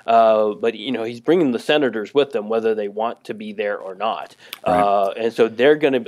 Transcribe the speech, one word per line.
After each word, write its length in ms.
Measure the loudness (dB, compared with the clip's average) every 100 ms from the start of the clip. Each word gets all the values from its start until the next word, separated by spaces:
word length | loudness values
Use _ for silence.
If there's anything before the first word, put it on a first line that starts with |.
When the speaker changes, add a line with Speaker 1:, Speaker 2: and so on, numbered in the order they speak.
| 0
Speaker 1:
Uh, 480 | 4 6 4 2 0
but, 200 | -4 -4
you 160 | -6
know, 120 | -6
he's 180 | -6 -6
bringing 320 | 0 2 2
the 60 | 0
senators 540 | 0 0 2 -2 -2
with 200 | 0 0
them, 160 | -2 -2
whether 260 | -2 0 -2
they 140 | -4
want 340 | -4 -6 -6
to 100 | -12
be 200 | -12 -12
there 260 | -6 -6 -6
or 160 | -8 -6
not. 400 | -6 -6 -10 -18 -20 -10 -2
Speaker 2:
Right. 120 | 2
Speaker 1:
Uh, 340 | 2 2 0 -2
and 160 | -4
so 140 | 2 0
they're 300 | 4 4 4
gonna 260 | 2 0